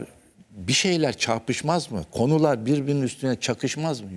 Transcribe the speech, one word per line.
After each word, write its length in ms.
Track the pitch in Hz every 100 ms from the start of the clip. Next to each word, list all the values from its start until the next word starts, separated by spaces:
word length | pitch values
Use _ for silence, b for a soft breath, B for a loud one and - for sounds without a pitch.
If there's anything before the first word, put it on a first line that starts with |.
| - - _ _ -
bir 220 | 107 92
şeyler 460 | 135 196 175 147 110
çarpışmaz 720 | - 113 - 120 147 170 151
mı? 120 | 104 -
Konular 560 | - 120 156 151 123 113
birbirinin 360 | 147 139 143
üstüne 380 | 127 - 131 120
çakışmaz 600 | - 117 135 151 160 127
mı? 100 | 101